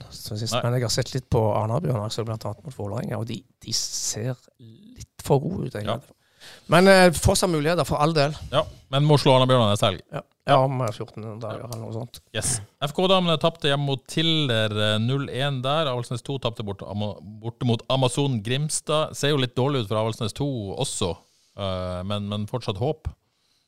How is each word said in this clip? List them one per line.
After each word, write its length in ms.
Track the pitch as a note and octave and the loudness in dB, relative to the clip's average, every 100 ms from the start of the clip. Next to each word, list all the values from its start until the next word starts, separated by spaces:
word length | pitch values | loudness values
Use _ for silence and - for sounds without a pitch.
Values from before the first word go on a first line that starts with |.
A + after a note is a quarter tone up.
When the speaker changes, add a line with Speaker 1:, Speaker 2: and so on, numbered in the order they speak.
| - | -12
Speaker 1:
så 280 | - - G#2+ | -16 -10 -6
sist, 140 | A2+ | -4
Speaker 2:
Nei. 100 | A#2+ | -2
Speaker 1:
men 100 | A#2+ | 0
jeg 80 | B2+ | 0
har 60 | A2+ | 0
sett 220 | - B2 | -2 -2
litt 140 | C3+ - | -6 -2
på 140 | A#2+ A2 G#2 | 0 2 2
Arna 240 | G#2+ B2 | 0 -2
Bjørnar, 280 | E3 A2+ G#2 | -2 -2 -4
så 120 | - | -6
blant 200 | A2 G#2+ | -6 -6
annet 180 | G#2+ - | -8 -10
mot 100 | - - | -12 -10
Vålerenga, 420 | G2+ A2+ G3+ G#2+ | -8 -6 -6 -6
og 80 | A2+ | -6
de, 160 | A#2 - _ | -10 -14 _
de 120 | - | -6
ser 640 | G#2+ - - - G#2+ B2 B2+ _ _ | -4 -4 -6 -6 -6 -6 -8 _ _
litt 600 | A2+ A#2+ G#3+ B3+ - - | -20 -20 -20 -20 -20 -10
for 180 | - C#3 | 0 0
gode 260 | D#3 G3 C3+ | 0 -6 -6
ut, 60 | |
egentlig. 260 | G#2 G#2 B2+ - | -6 -6 -6 -8
Speaker 2:
Ja. 80 | _ _ _ - - - | _ _ _ -20 -18 2
Speaker 1:
Men, 180 | E3 F#3+ | 6 8
eh, 220 | F#3+ F3+ | 8 8
fortsatt 400 | - F#3+ G3 F#3+ | 6 2 2 2
muligheter, 340 | D#3 D3 F3 C3 | 0 0 0 0
for 100 | C#3+ | 2
all 140 | D3+ | 2
del. 180 | D#3+ C#3+ D3 - | 4 0 -2 -4
Speaker 2:
Ja, 100 | A#2+ - - - | -2 -2 -8 -4
men 140 | C3+ | 2
må 140 | D3+ C#3+ | 6 6
slå 160 | D3 | 8
Arna 120 | C3 B2+ | 6 6
Bjørnar 260 | B2+ G#2+ | 6 4
neste 120 | G#2 A2 | 4 2
helg. 100 | F2+ - | 0 -6
Speaker 1:
Ja. 100 | - - _ - | -12 -12 _ 2
Ja, 100 | C#3 | 4
om, 160 | C3+ B2+ | 4 0
eh, 80 | A#2 | -4
fjorten 480 | - A2 - A2 G#2+ | -6 -10 -12 -12 -10
dager 240 | A2 G#2+ | -10 -10
eller 120 | A#2 A2+ | -10 -10
noe 140 | A2 | -8
sånt. 280 | A2+ B2 - - | -10 -10 -14 -10
Speaker 2:
Yes. 260 | A2 - G#2+ G2+ _ | -4 -4 -4 -8 _
F 100 | D3 | -6
K 120 | E3 F#3 | 0 4
damene 320 | F#3+ F3 D#3 | 4 4 2
tapte 300 | E3 - C#3+ | 0 0 0
hjemme 160 | C#3 | 0
mot 220 | C#3+ C3+ - | 0 -2 -4
Tiller, 640 | D#3+ E3 D#3 C#3 A2+ A2 | 0 2 2 2 2 0
eh, 260 | G#2+ G#2+ G#2+ | 0 2 2
null 300 | A#2 C#3 C#3 | 0 0 -4
en 300 | B2 C#3+ C3 | -4 -4 -2
der. 240 | C3 D#3 D3 | -2 -2 -2
Avaldsnes 360 | B2 A2+ B2 | -4 -6 -8
to 140 | - C#3 | -6 -4
tapte 260 | A#2 A2 | -4 -4
bort, 160 | G#2 F#2+ | -8 -8
Ama-, 400 | - G2+ G#2 F2 | -8 -4 -4 -6
borte 420 | F2+ G#2+ A2+ - | -14 -12 -10 -2
mot 160 | B2 G#2+ - | 0 0 2
Amazon 520 | C3 B2+ - C#3+ A#2 | 2 2 2 0 0
Grimstad. 720 | G2+ C3 D3+ - - D#3 D#3 | -2 -2 -2 -4 -2 -2 -2
Ser 140 | - C#3 | -2 0
jo 60 | D3 | 2
litt 180 | B2 | 0
dårlig 280 | - C3+ C#3 | 0 0 0
ut 60 | G#2 | -2
for 80 | A2 | -2
Avaldsnes 360 | A2+ G#2+ A2 | -2 -4 -6
to 400 | - C#3+ B2 G2 D2 | -4 -4 -4 -6 -4
også, 400 | - - F#2 E2 _ _ _ - | -4 -2 -4 -4 _ _ _ -8
eh, 460 | G2 F#2 F#2 F2+ | -6 -4 -4 -6
men, 260 | F#2+ G#2 G2+ | -4 -6 -4
men 180 | G#2 G#2 | -6 -6
fortsatt 320 | B2 A#2+ G2 | -6 -6 -4
håp. 280 | C#3 D#3 - - _ _ _ _ | -4 -4 -10 -14 _ _ _ _